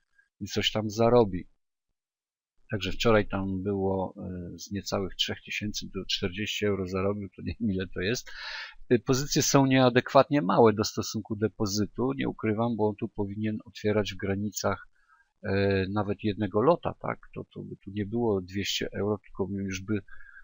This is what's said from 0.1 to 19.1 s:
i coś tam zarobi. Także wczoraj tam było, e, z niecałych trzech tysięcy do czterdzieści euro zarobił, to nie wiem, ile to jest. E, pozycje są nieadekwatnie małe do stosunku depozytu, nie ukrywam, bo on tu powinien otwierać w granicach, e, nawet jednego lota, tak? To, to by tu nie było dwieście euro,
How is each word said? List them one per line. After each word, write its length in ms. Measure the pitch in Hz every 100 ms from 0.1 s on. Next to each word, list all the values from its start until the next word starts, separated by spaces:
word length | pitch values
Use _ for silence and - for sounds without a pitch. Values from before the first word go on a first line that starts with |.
| _ _ -
i 80 | 104
coś 240 | - 101
tam 180 | 110 107
zarobi. 580 | 101 117 123 110 90 - _ _ _ _ _ _ _ _ _ _ _ -
Także 180 | 107 92
wczoraj 360 | - 117 110 101
tam 360 | 98 95 95
było, 500 | 98 98 95 95 92 101
e, 420 | 95 90 87 87
z 120 | -
niecałych 440 | 101 - 104 92 -
trzech 260 | - 98 -
tysięcy 440 | - 104 - 95
do 120 | 95 90
czterdzieści 600 | - 98 90 104 - 104
euro 220 | 95 92
zarobił, 420 | 95 98 104 98
to 120 | -
nie 140 | 98 87
wiem, 120 | 113
ile 160 | 92 92
to 140 | -
jest. 300 | 92 127 - - - - - - -
E, 100 | 123
pozycje 420 | - 131 143 -
są 240 | 131 143 135
nieadekwatnie 760 | 131 127 120 - 143 131 147
małe 320 | 170 180 113
do 100 | 107
stosunku 520 | 107 - 120 113 104 104
depozytu, 800 | 107 - 107 101 101 - 123
nie 160 | 139 123
ukrywam, 460 | 107 110 104 117 113
bo 120 | 107
on 80 | 104
tu 120 | 113
powinien 480 | - 101 101 107 107 -
otwierać 480 | - 107 104 98
w 40 | 95
granicach, 720 | 98 98 104 - 101 98 - _ _ _ _ _
e, 420 | 104 98 98 98 95
nawet 340 | 104 101 101
jednego 380 | 107 101 104 104
lota, 320 | 127 175 - -
tak? 180 | - 110 - 104
To, 80 | 101
to 80 | -
by 140 | 101 120
tu 160 | -
nie 140 | 98 101
było 360 | 117 117 98
dwieście 480 | 90 95 95 - -
euro, 260 | 101 101